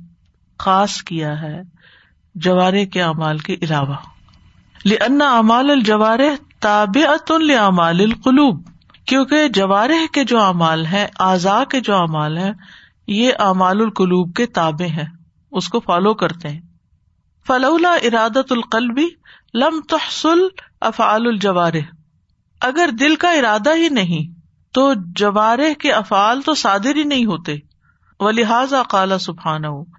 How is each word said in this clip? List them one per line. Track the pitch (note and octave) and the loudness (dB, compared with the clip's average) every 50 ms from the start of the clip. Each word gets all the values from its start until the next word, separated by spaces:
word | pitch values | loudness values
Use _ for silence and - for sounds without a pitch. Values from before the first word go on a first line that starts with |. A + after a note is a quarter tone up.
| - - _ _ _ _ _ _ _ _ _ - | -16 -20 _ _ _ _ _ _ _ _ _ -6
خاص | - G3 F#3 F#3+ G3+ G3+ - - - | -2 0 2 2 2 0 -4 -8 -12
کیا | - E3+ D#3+ D#3 D3+ D3+ D3+ E3 | -8 -8 -6 -6 -4 -6 -6 -8
ہے | D3+ D3+ E3+ F#3 F3 _ _ _ - _ _ _ _ _ _ _ _ _ | -10 -10 -12 -14 -18 _ _ _ -20 _ _ _ _ _ _ _ _ _
جوارح | E3+ D#3 F#3 F#3 F3+ F3+ F#3 F#3+ G3+ G3+ | -4 -2 0 2 2 2 2 2 0 -2
کے | F#3+ - F3+ F3+ | -2 -2 -4 -2
اعمال | E3 D#3 D#3 D#3+ D#3 D#3 D#3 | -2 -2 -2 -4 -4 -4 -4
کے | D3+ - F#3 - F3 | -6 -8 -6 -6 -4
علاوہ۔ | D3+ D#3 C#3+ C#3 C#3 C#3+ C#3 - - - _ _ _ _ _ _ - _ _ _ _ _ - - | -2 -2 -2 -2 -2 -4 -8 -10 -16 -20 _ _ _ _ _ _ -20 _ _ _ _ _ -4 0
لِأَنَّ | G3 A3 - G3 A#3+ C#4 C#4+ D4 | 0 2 2 2 2 2 2 2
أَعْمَالَ | C#4 B3 A#3 A3 A3 A3+ B3 C4+ C#4+ D4 | 4 4 4 4 4 4 4 4 2 2
الْجَوَارِحِ | C4+ A3 G#3 G#3+ G#3+ G#3+ A3 A3+ A3+ C4+ D4+ C#4+ C4 - _ _ _ | 2 2 2 2 2 2 2 2 2 2 0 0 -2 -8 _ _ _
تَابِعَةٌ | - G#3 G#3 G#3 G#3 G3 G3 C4+ D#4+ C#4+ D4 D#4+ D#4 - D#4+ E4 | 0 2 2 2 2 2 2 2 2 2 2 0 0 -2 0 0
لِأَعْمَالِ | D#4+ D4+ C#4 A#3 G#3 G3 F#3 F3 E3+ E3 E3+ F3 G#3 | 2 2 2 4 4 2 4 2 2 2 2 2 2
الْقُلُوبِ، | A3 A#3 - - C4 B3+ C#4+ D4 C4+ F3 C#3 - - - _ _ _ _ _ _ | 0 0 0 0 2 4 4 4 4 2 -2 -8 -16 -20 _ _ _ _ _ _
کیونکہ | - B3+ C4+ C4+ C4+ D4 D4+ D4+ C#4+ | -2 0 0 2 2 2 2 2 2
جوارح | G#3 G3 G3 F#3+ G3 G3+ A3 C4 D#4+ E4 D#4+ D#4 - | 2 0 0 2 2 2 2 2 2 0 -2 -2 -2
کے | D4 C4+ | -2 0
جو | G#3+ A#3+ A3+ | 2 2 2
اعمال | G#3 F#3+ F3+ E3+ E3+ D#3+ D#3+ D#3+ D#3+ | 4 2 2 2 0 0 0 0 -2
ہیں، | D#3+ F#3+ G3+ G#3 - - - | -2 -2 -2 -4 -4 -4 -2
اعضاء | F#3 F#3+ F#3 F#3 E3+ G3 G3+ A3+ C4+ | 0 0 2 2 2 0 0 0 0
کے | C4 - C4 | -2 -4 -4
جو | A3 A3 G3+ | -2 0 0
اعمال | F#3 F3 D#3+ D#3 D#3 D3+ D3+ D#3 E3 | 0 0 0 -2 -4 -4 -4 -4 -4
ہیں، | F#3 G3 G#3+ - - - - - - _ _ _ _ | -4 -6 -6 -8 -14 -20 -20 -20 -20 _ _ _ _
یہ | - G3+ G#3 A#3+ B3+ - - | -6 -2 0 0 0 0 0
اعمال | G#3 G3 F#3 F#3 F#3 F3+ F#3+ G#3 | 0 0 2 2 2 2 2 0
القلوب | A3+ A3 G#3 - F#3+ F3+ F3+ F3+ F3+ F3 F3 | 0 -2 0 -2 0 2 2 0 0 -2 -2
کے | - A#3+ | -4 -4
تابع | A#3+ - F3+ E3 D#3+ D#3 D3+ F3+ | -2 -2 -2 -2 -2 -2 -4 -6
ہیں، | E3+ D#3 E3+ D#3 - - _ _ _ _ _ _ _ | -6 -4 -6 -8 -8 -12 _ _ _ _ _ _ _
اس | - F#3 F3+ - | -8 -8 -6 -4
کو | - A#3 | -6 -6
فالو | - - F3+ F3 F#3+ G#3 A3 | -2 -2 0 0 2 0 0
کرتے | A3 F#3 E3 E3+ E3+ - D3 | 0 -2 -4 -4 -6 -10 -12
ہیں۔ | D3 D#3+ - - _ _ _ _ _ _ _ _ _ _ _ _ _ _ _ | -12 -12 -16 -20 _ _ _ _ _ _ _ _ _ _ _ _ _ _ _
فَلَوْلَا | - C4 B3+ C4 C4+ D#4+ E4 E4+ F4+ | -2 -2 0 2 2 2 2 2 2
إِرَادَةُ | E4+ D#4+ A#3 A#3 A3+ A3+ A3 A#3 A3 C4+ C4 - | 2 2 0 0 0 0 0 0 0 -2 -2 0
الْقَلْبِ | C4 A#3 A3 - A3+ A3+ B3 A#3+ A3+ C4+ D#4+ F4 F4 _ _ - - _ _ _ - | -2 -4 -2 -2 -2 -2 -2 -2 -2 -2 -2 -2 -4 _ _ -20 -20 _ _ _ -4
لَمْ | A3+ C4+ D#4+ D#4+ D#4 D4 - | -2 0 0 -2 -2 -4 -4
تُحْصَلْ | D#4+ D4+ - - - - - D#4 E4 F4 F#4+ F#4 - - - _ _ _ - A3+ | -4 -4 -4 -6 -8 -4 0 2 2 2 2 0 -2 -8 -18 _ _ _ -6 -4
أَفْعَالُ | A3 - A3 G3+ G#3 A3 A#3 | -2 0 0 2 2 2 0
الْجَوَارِحِ، | A#3+ A3+ G3 G3 G3+ F#3 F3 F3 E3 E3 D#3+ C#3+ - - _ _ _ _ _ _ _ _ _ _ _ _ _ | -2 -2 0 0 0 0 2 0 0 0 -4 -6 -8 -14 _ _ _ _ _ _ _ _ _ _ _ _ _
اگر | - B3+ C4 E4 F4 D#4+ A#3 A3+ | -4 -2 0 0 0 0 0 0
دل | C4+ D4+ D#4+ | 0 0 0
کا | D4+ F4 F4 | 2 0 0
ارادہ | E4+ D4+ B3+ A3 G#3 G#3+ G#3 C#4+ D#4+ | 2 2 2 2 0 0 0 0 2
ہی | E4 E4 E4 | 2 0 0
نہیں | C#4+ A3+ F#3+ E3+ E3+ D#3 D#3+ - - - _ _ _ _ _ _ - | 0 0 0 -2 -2 -4 -6 -8 -10 -18 _ _ _ _ _ _ -2
تو | B3+ C4+ C#4 C4+ G3+ F3+ | 0 2 2 2 0 -4
جوارح | E3+ F3 - G#3 G#3 G3 G#3+ G#3+ A3 A#3 B3 D4 D#4+ D4 - | -8 -4 -2 -2 0 2 2 2 2 2 2 0 -2 -2 -2
کے | - D4 B3+ | -2 0 0
افعال | A3 G3+ - G#3+ G3 G3+ A3 A#3+ C4+ C#4 | 0 0 0 0 0 2 2 0 -2 -2
تو | D#4 D4+ | -2 -2
صادر | - - A3 G3 G3+ G3+ C4+ D4 | -2 0 0 0 0 0 -2 -2
ہی | D4+ D4+ | -2 -2
نہیں | D4 C#4+ B3+ A#3 | -2 -2 -2 0
ہوتے۔ | G#3 E3+ D#3+ F3 - D3 D3 - _ _ _ _ _ _ _ _ _ _ _ | -2 -2 -4 -6 -8 -10 -10 -12 _ _ _ _ _ _ _ _ _ _ _
وَلِهَذَا | G3 G#3+ A3 A#3 A#3 G#3 A3+ A#3+ C4 C4 C#4 C4+ A#3 | -2 -2 0 0 0 0 0 0 0 0 0 -2 -2
قَالَ | - - G3 F#3+ F#3+ F#3+ F#3 | 0 0 0 0 0 -2 -4
سُبْحَانَهُ، | - - E3+ F3 - D#3+ D#3 D#3 D3+ D3+ D3 C#3 E3 - - | -4 -8 -12 -8 -6 -6 -6 -4 -6 -8 -10 -10 -14 -16 -20